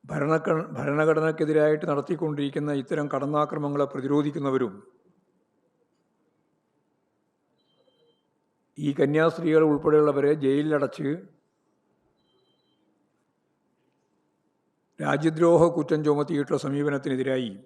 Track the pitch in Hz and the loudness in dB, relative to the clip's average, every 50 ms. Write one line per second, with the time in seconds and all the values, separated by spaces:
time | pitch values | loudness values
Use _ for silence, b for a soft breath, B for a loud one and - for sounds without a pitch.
0 | _ - 156 151 143 147 160 160 160 185 170 160 - - 151 139 143 143 143 151 | _ -8 -6 -4 -2 0 0 -2 0 -2 -2 -2 -2 -6 -8 -6 -4 -4 -2 0
1 | 156 160 160 156 156 160 156 156 156 151 151 156 151 151 151 151 156 - 143 139 | 2 2 2 2 0 -2 -2 -2 -2 0 2 2 2 2 2 2 2 0 0 0
2 | 139 - 180 156 170 156 151 143 143 139 135 151 147 147 143 139 131 - 180 156 | -2 -4 -4 -4 -4 -4 -4 -4 -4 -4 -4 -4 -4 -2 -4 -4 -4 -4 -4 -4
3 | 147 147 147 135 139 143 151 151 147 147 156 156 147 143 143 143 143 139 - 139 | -4 -4 -4 -4 -4 -2 0 0 0 0 -2 -6 -4 -4 0 0 -2 -2 -2 -8
4 | 127 139 143 147 147 147 143 165 139 139 131 131 127 110 95 101 - - _ _ | -2 0 2 2 2 0 -4 -4 -2 0 0 0 0 -2 -4 -12 -20 -20 _ _
5 | _ _ _ _ _ _ _ _ _ _ _ _ _ _ _ _ _ _ _ _ | _ _ _ _ _ _ _ _ _ _ _ _ _ _ _ _ _ _ _ _
6 | _ _ _ _ _ _ _ _ _ _ _ _ _ _ _ _ _ _ _ _ | _ _ _ _ _ _ _ _ _ _ _ _ _ _ _ _ _ _ _ _
7 | _ _ _ _ _ _ _ _ _ _ _ _ _ _ _ 523 508 523 508 _ | _ _ _ _ _ _ _ _ _ _ _ _ _ _ _ _ _ _ _ _
8 | _ _ _ _ _ _ _ _ _ _ _ _ _ _ _ - 147 147 139 135 | _ _ _ _ _ _ _ _ _ _ _ _ _ _ _ -6 -4 -4 0 2
9 | 143 139 147 156 156 170 160 - 170 160 156 156 160 156 147 143 - 156 151 151 | 0 2 2 2 2 2 0 0 -2 2 4 4 6 4 2 2 2 4 4 4
10 | 151 147 139 139 139 143 151 151 139 135 139 143 151 156 151 143 139 131 - - | 4 4 2 2 2 2 2 2 2 2 2 2 2 0 0 0 0 -2 -4 -6
11 | 147 135 151 175 196 - _ _ _ _ _ _ _ _ _ _ _ _ _ _ | -4 -4 -4 -6 -8 -20 _ _ _ _ _ _ _ _ _ _ _ _ _ _
12 | _ _ _ _ _ _ _ _ _ _ _ _ _ _ _ _ _ _ _ _ | _ _ _ _ _ _ _ _ _ _ _ _ _ _ _ _ _ _ _ _
13 | _ _ _ _ _ _ _ _ _ _ _ _ _ _ _ _ _ _ _ _ | _ _ _ _ _ _ _ _ _ _ _ _ _ _ _ _ _ _ _ _
14 | _ _ _ _ _ _ _ _ _ _ _ _ _ _ _ _ _ _ _ - | _ _ _ _ _ _ _ _ _ _ _ _ _ _ _ _ _ _ _ -6
15 | 156 143 143 143 151 160 160 156 170 170 170 160 165 170 170 151 151 156 160 151 | -2 -2 -2 0 0 -2 0 4 4 6 6 6 6 4 2 0 -2 -2 -2 0
16 | 151 147 147 143 147 139 170 143 143 - 151 135 - 143 139 143 143 147 143 139 | 2 0 0 0 0 -2 -2 -4 -2 -2 -4 -4 -2 -4 -4 -2 -2 -2 -2 -4
17 | 131 147 135 127 131 135 131 131 127 113 95 98 - | -4 -4 -4 -2 -2 -2 -2 -2 -4 -6 -10 -14 -20